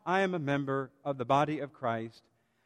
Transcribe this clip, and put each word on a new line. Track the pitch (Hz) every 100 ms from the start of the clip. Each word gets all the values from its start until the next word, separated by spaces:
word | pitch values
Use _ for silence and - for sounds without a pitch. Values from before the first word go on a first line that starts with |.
| 165
I | 190
am | 190 175
a |
member | 139 139 139 135 131 _
of | 143 135
the | 120
body | 139 151 151
of | 135
Christ, | - 120 113 113 - _ _ _ _